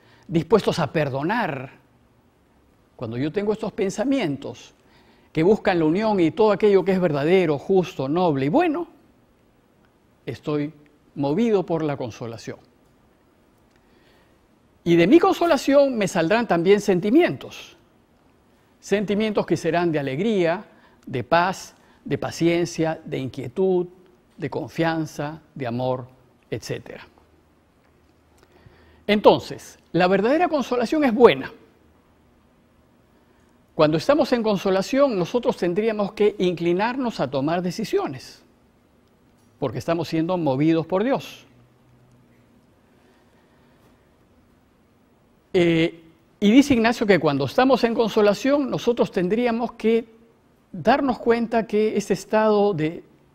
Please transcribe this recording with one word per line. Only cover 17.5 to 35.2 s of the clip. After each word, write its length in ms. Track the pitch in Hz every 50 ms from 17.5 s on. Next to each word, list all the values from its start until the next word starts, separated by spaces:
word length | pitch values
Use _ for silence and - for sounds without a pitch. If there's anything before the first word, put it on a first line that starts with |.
| - - - - - _ _ _ _ _ _ _ _ _ _ _ _ _ _ _ _ _ _ _ _ _
Sentimientos 640 | - - 202 208 208 180 202 202 220 220 202 240 -
que 100 | - 175
serán 360 | - - 165 156 170 175 170 151
de 80 | 151
alegría, 640 | 139 135 131 147 202 233 220 190 170 160 170 208 208 - _ _ _ _ _ _ -
de 160 | - - 123 -
paz, 540 | - 165 170 175 190 180 - - - - _ _ _ _ _ -
de 140 | - 147 -
paciencia, 800 | - 127 - - 165 170 170 170 175 165 - - 160 160 160 - -
de 140 | - 143 135
inquietud, 680 | 135 123 - 135 123 120 - 190 190 190 185 180 180 175 - - - _ _ _ _ _ _
de 140 | - 156 135
confianza, 920 | - 131 156 113 - - 160 165 165 160 156 147 - - 147 147 160 160 - _ -
de 140 | 143 135 117
amor, 400 | 117 123 127 131 127 127 123 123 - _ _ _ _ _ _ -
etcétera. 560 | 131 110 - - 123 - - - - - - - _ _ _ _ _ _ _ _ _ _ _ _ _ _ _ _ _ _ _ _ _ _ _ _ _ _ _ _ _ _ - - _ _ _ _ _ _ _
Entonces, 720 | - 104 107 101 - 180 131 - - 143 - - - - _ _ _ -
la 160 | 165 180 185
verdadera 400 | 196 190 196 233 285 330 359 330
consolación 560 | 320 285 220 - 247 240 226 - 320 311 294
es 100 | 254 208
buena. 380 | 240 240 202 139 131 131 - - - - _ _ _ _ _ _ _ _ _ _ _ _ _ _ _ _ _ _ _ _ _ _ _ _ _ _ _ _ _ _ _ _ _ _ _ _ _ _ _ _ _ -
Cuando 200 | - 156 151 156
estamos 360 | 156 - - 285 320 285 - 254
en 100 | 240 214
consolación, 720 | 220 208 185 - 196 185 190 185 - 254 269 285 277 220
nosotros 400 | 185